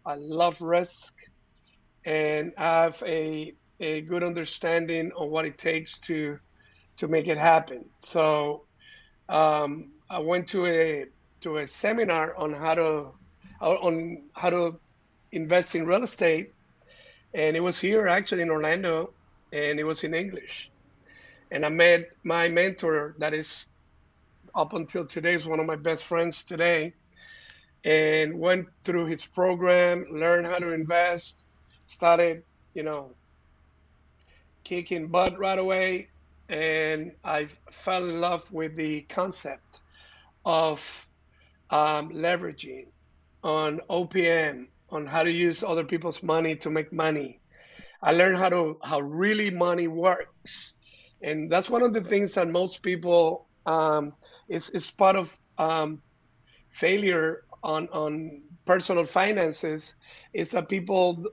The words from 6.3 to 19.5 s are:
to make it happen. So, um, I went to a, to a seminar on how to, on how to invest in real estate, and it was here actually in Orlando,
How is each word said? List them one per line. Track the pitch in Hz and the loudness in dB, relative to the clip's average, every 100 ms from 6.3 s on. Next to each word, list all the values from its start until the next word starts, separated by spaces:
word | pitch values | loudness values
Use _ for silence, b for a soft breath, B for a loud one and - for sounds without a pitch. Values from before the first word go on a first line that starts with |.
| 147 - b b b b - | -8 -14 b b b b -10
to | 156 | 0
make | 160 165 | 0 0
it | 151 | 2
happen. | 165 160 - 123 - _ | 6 6 4 -8 -16 _
So, | - 170 156 151 147 147 - _ b b b b - | -6 0 2 2 -2 -6 -10 _ b b b b -4
um, | 151 156 151 147 151 - - _ | 2 4 4 -2 -6 -12 -20 _
I | 180 | -6
went | 156 180 175 | -2 -2 -2
to | 196 175 | -2 0
a, | 165 160 147 131 _ _ _ | 2 2 0 -6 _ _ _
to | 175 151 | -8 -6
a | 139 | -6
seminar | - 208 233 208 165 156 - | -4 -2 0 0 0 -2 -4
on | 151 | -6
how | 147 160 165 | -4 0 2
to, | 160 151 139 - - _ B B | 2 0 -4 -14 -20 _ B B
on | 160 185 175 165 170 170 - | 0 2 2 0 -4 -10 -16
how | - 175 | -4 0
to | 175 170 170 _ _ _ _ _ | 2 0 -4 _ _ _ _ _
invest | 165 160 180 175 170 | -8 2 2 2 -2
in | 160 | 0
real | 196 | 0
estate, | 233 - 175 160 180 _ _ _ b b b b _ | 0 0 2 2 -2 _ _ _ b b b b _
and | 170 156 160 | -2 0 2
it | |
was | 180 175 | -2 -2
here | 196 214 196 | 0 2 4
actually | 185 202 185 | 2 2 -2
in | 165 | 0
Orlando, | 156 156 175 185 160 175 - _ _ _ | 0 0 0 0 -2 -4 -10 _ _ _